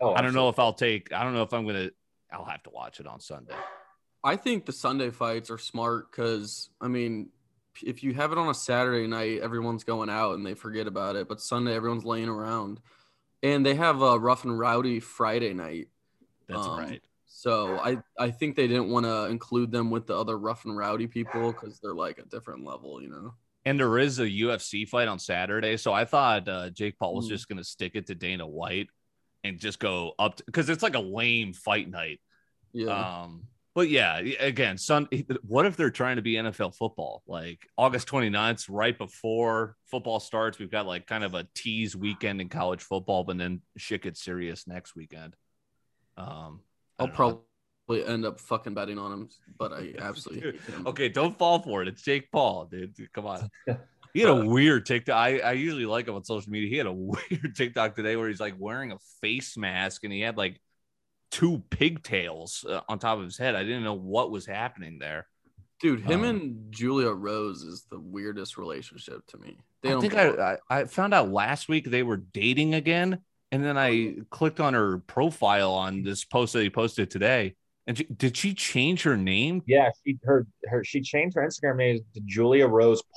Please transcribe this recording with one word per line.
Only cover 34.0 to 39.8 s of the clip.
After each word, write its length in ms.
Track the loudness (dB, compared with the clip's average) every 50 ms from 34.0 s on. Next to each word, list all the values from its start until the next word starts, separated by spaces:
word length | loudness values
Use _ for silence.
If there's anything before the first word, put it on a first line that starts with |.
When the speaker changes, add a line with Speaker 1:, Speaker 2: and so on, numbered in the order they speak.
| 4 4 2 0
Speaker 2:
y-, 160 | -4 -4 -2 -2
again, 400 | -2 0 0 2 0 0 0 -2
Sun-, 300 | 0 2 2 2 2 0 -2 -4 -2 -4 -4 -6
what 240 | -4 0 4 4 4
if 100 | 4 2
they're 140 | 2 0 2
trying 260 | 2 0 0 0 0
to 60 | 0
be 140 | 0 0 0
N 100 | 0 0
F 140 | -2 -2 -2
L 100 | -4 -4
football? 520 | -4 -4 -6 -6 -4 -6 -10 -10 -10 -12 _
Like, 400 | -10 -10 -10 -8 -10 -12 -14 -18 -8 _
August 300 | 2 2 4 2 0 -4
twenty-ninth, 640 | -2 0 0 2 2 2 2 2 2 0 -2 -6 -6
right 280 | -2 0 0 0 0
before 800 | -2 -6 -12 -10 -8 -4 -2 0 2 2 2 2 0 -2 -4 -8 _